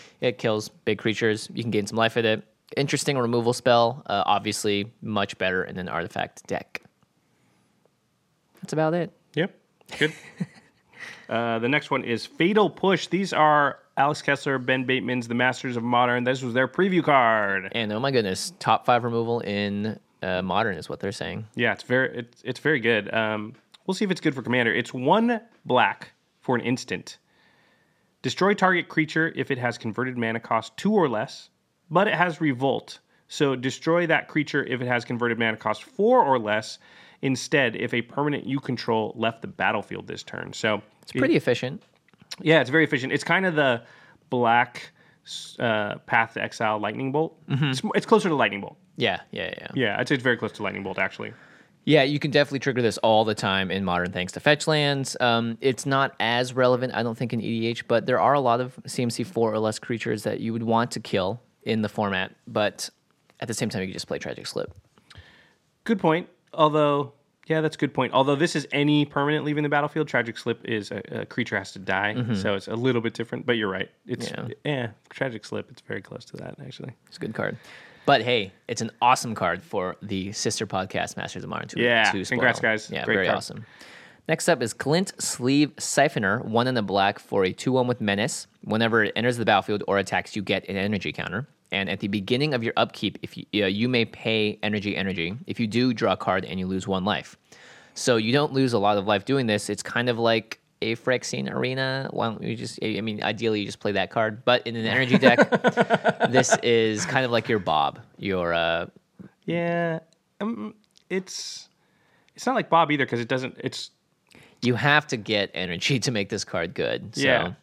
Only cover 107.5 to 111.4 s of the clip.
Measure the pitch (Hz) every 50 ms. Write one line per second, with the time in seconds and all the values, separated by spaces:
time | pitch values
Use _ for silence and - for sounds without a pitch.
107.5 | 117 104 90 82 78 76 73 69 69 - - - _ - - 101 95 92 87 85
108.5 | 85 85 82 82 82 85 87 - - _ _ _ _ - - - _ _ _ -
109.5 | 165 170 170 170 170 170 170 165 160 160 - _ _ _ _ _ _ - 202 226
110.5 | 233 208 214 214 - _ _ _ _ _ _ - 185 190 190 185 - -